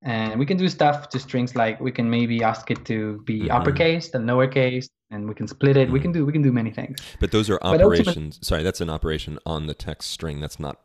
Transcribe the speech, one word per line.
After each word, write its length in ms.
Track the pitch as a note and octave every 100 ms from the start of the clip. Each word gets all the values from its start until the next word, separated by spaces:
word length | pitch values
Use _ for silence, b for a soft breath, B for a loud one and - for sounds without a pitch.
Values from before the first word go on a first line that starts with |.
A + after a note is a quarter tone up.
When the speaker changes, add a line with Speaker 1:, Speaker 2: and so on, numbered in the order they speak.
Speaker 1:
And 360 | C3+ A2+ A2 A2
we 80 | C#3+
can 100 | F#3
do 120 | F#3
stuff 400 | - D3 C#3+ -
to 100 | C3
strings 380 | - B2+ B2 B2
like 240 | A2+ A2
we 100 | C3
can 180 | B2+ A#2
maybe 360 | A#2 A#2 A#2
ask 260 | A2+ A2+ -
it 140 | A2+
to 360 | - A2 G#2+ G#2+ -
be 140 | A2
Speaker 2:
Mm-hmm. 100 | -
Speaker 1:
uppercase 640 | A#2+ D3 C#3 E3 E3 -
and 140 | B2 A#2
lowercase, 580 | B2+ C3+ C3+ B2+ B2+ B2+ _ -
and 180 | G#2 G#2+
we 60 |
can 140 | G#2+ A2
split 280 | - C3+ C#3
it. 140 | B2+
We 80 | C#3
Speaker 2:
Mm-hmm. 40 |
Speaker 1:
can 80 | E3+
do, 120 | E3+
we 60 | C#3+
can 80 | D#3
do 120 | C#3
many 180 | A#2+ A2+
things. 300 | - - C3+ B B
Speaker 2:
But 140 | G2+
those 180 | G#2+ G#2
are 80 | F#2
Speaker 1:
But 200 | F#2 D#3+
ultimate- 240 | G3 E2+ F3+
Speaker 2:
operations. 320 | E3 D2+ -
Sorry, 220 | - E2
that's 180 | F2 -
an 100 | E2+
operation 500 | D#2+ E2 D#2 - D#2
on 220 | E2 D#2+ D2+
the 80 |
text 380 | D2 - D2 -
string. 260 | - D#2+ C#2+
That's 220 | D2+ -
not 220 | C#2 -